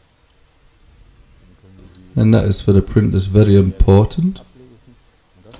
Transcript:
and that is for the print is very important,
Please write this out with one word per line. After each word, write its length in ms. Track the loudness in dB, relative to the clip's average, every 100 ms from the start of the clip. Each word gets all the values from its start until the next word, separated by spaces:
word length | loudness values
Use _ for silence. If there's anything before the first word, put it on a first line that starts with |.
| _ _ _ _ _ _ _ _ _ _ _ _ _ _ _ _ _ -20 -20 _ -10 -2
and 180 | 0
that 100 | 0
is 160 | 0 -4
for 120 | 0
the 100 | 0
print 320 | 0 -2 -2
is 140 | -4 -2
very 280 | 0 2 2
important, 840 | 0 0 2 2 0 -4 -6 -6 -18 _ -20 _ _ _ _ _ _ _ -20